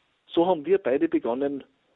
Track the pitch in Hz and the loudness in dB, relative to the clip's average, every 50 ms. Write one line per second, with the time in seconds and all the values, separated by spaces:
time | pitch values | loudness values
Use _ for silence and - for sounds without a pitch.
0 | _ _ _ _ _ - - 170 170 185 185 156 143 160 190 196 - 123 127 143 | _ _ _ _ _ -4 0 0 2 2 2 0 0 0 0 0 2 2 0 2
1 | 165 160 170 156 - 117 117 131 143 143 143 135 - _ _ _ _ _ _ | 2 0 0 0 -2 -2 -2 -2 -2 -4 -4 -6 -12 _ _ _ _ _ _